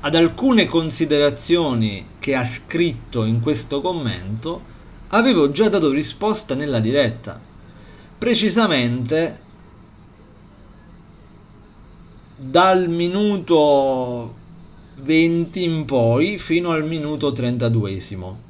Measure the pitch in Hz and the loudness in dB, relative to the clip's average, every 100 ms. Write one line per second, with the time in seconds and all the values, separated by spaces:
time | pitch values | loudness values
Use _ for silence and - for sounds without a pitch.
0 | 147 160 165 165 262 233 175 165 160 - | 0 4 2 4 4 4 4 2 -2 -4
1 | 156 147 147 - - 170 156 120 110 98 | 0 2 2 0 0 2 2 0 -2 -2
2 | 82 - - 135 117 - - 165 170 117 | -12 -10 -4 -2 -2 -6 -8 -2 -2 -2
3 | - 123 110 113 117 147 - 143 170 170 | -8 -4 0 0 0 -2 -4 -4 -4 -4
4 | 131 92 92 110 147 180 - - - - | -6 -6 -8 -8 -8 -10 -12 -20 -20 -20
5 | - 202 233 202 143 143 220 202 156 135 | -2 2 4 4 2 4 2 4 2 0
6 | 147 - 208 214 - 135 147 123 110 139 | -4 -4 -2 -2 -4 -4 -2 -2 0 2
7 | 127 113 - - - - - - - - | 0 -2 -12 -16 -18 -20 -20 -20 -20 -20
8 | - - 226 233 214 185 214 151 120 123 | -20 -6 -2 0 0 2 2 2 0 -2
9 | 120 156 165 - - - - - - - | -2 -2 -2 -6 -20 -20 -20 -20 -20 -20
10 | - - - - - - - - - - | -20 -20 -20 -20 -20 -20 -20 -20 -20 -20
11 | - - - - - - - - - - | -20 -20 -20 -20 -20 -20 -20 -20 -20 -20
12 | - - - - 131 135 185 185 180 170 | -20 -20 -20 -16 0 4 4 4 0 -2
13 | 175 190 208 202 170 165 147 139 135 131 | -2 0 0 -2 2 4 6 4 2 -2
14 | 123 120 117 - - - - - - - | -4 -6 -10 -16 -20 -20 -20 -20 -20 -16
15 | 135 160 165 170 165 190 175 160 147 131 | 0 2 2 0 -2 -4 -2 -2 -2 2
16 | 117 120 170 202 - 165 175 160 156 165 | 2 2 0 -2 -2 -2 0 -2 -2 -4
17 | 147 151 147 117 123 123 117 117 101 95 | -6 -4 -4 -2 -2 -2 0 0 -2 -6
18 | - 95 92 101 - | -10 -12 -12 -14 -20